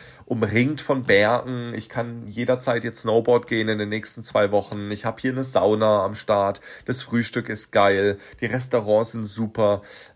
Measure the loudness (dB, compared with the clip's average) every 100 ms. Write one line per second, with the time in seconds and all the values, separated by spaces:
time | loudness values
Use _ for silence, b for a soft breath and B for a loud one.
0 | B B B -2 0 2 2 0 -2 -2
1 | 4 4 6 2 -2 -8 -6 -10 -8 -8
2 | -6 -8 -12 -6 0 0 0 -2 -2 -4
3 | 2 2 4 2 2 -2 0 -2 -2 -4
4 | -6 -10 -2 2 4 2 0 -8 -8 -6
5 | -6 -4 -4 -4 -2 2 2 4 4 2
6 | 0 -4 -2 0 0 -2 B B -8 -6
7 | -2 -2 -2 -4 -6 -8 -2 2 4 4
8 | 2 0 B B -4 -4 0 -2 2 2
9 | 2 -4 -6 -4 -4 0 2 2 B B
10 | B